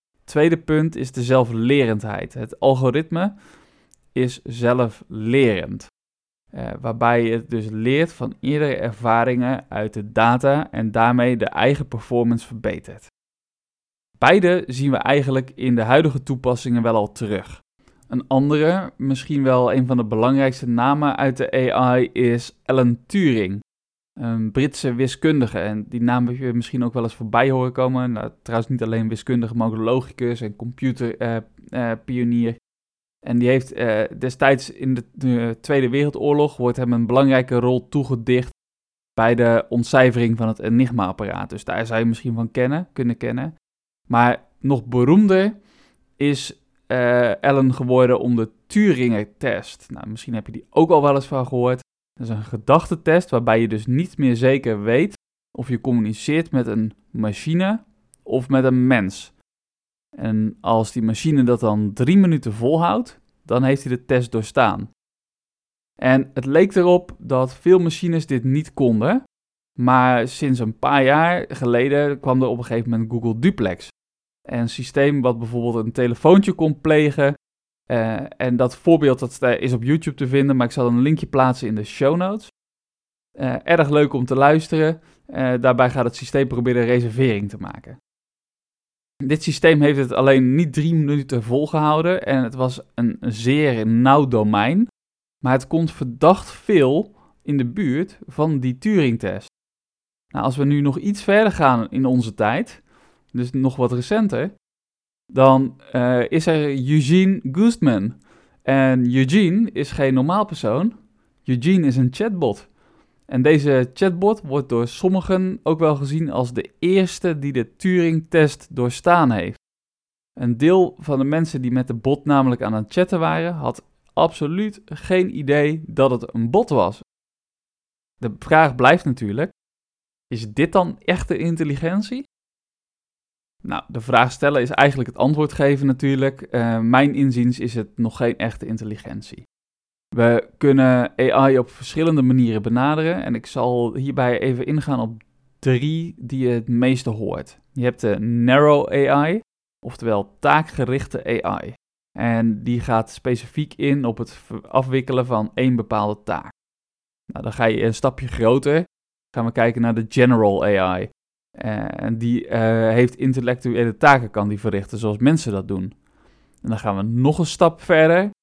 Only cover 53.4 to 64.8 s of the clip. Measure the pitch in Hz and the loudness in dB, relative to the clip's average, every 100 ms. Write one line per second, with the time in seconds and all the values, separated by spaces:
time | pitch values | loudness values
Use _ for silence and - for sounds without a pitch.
53.4 | 120 113 113 107 110 127 180 - 135 117 | 2 2 2 -2 -2 -2 -4 -2 0 2
54.4 | 131 135 123 107 104 120 180 - _ _ | 2 2 0 -4 0 0 0 -4 _ _
55.4 | _ - 127 120 135 120 107 107 - 151 | _ -12 -6 -4 -2 -2 -2 -4 -2 -2
56.4 | 165 135 117 107 110 - _ 113 107 101 | 0 -2 -2 -2 -4 -6 _ -6 -4 -4
57.4 | - 170 190 220 - _ _ _ - 127 | -4 -2 0 -2 -8 _ _ _ -6 -6
58.4 | 127 135 131 127 127 123 95 - - _ | 0 2 2 2 2 2 0 -6 -16 _
59.4 | _ _ _ _ _ _ _ - 110 110 | _ _ _ _ _ _ _ -10 -4 -2
60.4 | 110 - - 113 110 127 113 110 156 147 | -2 -4 -2 0 0 -2 -4 -2 0 2
61.4 | 123 120 113 104 104 101 127 190 185 156 | 2 2 0 0 -2 0 2 4 4 2
62.4 | 123 107 123 160 170 214 240 - _ _ | -2 -4 0 0 0 -2 -4 -12 _ _
63.4 | - 120 131 135 135 123 - 127 120 113 | -4 0 2 0 -2 -6 0 0 0 -4
64.4 | 110 - 117 95 | -2 2 2 0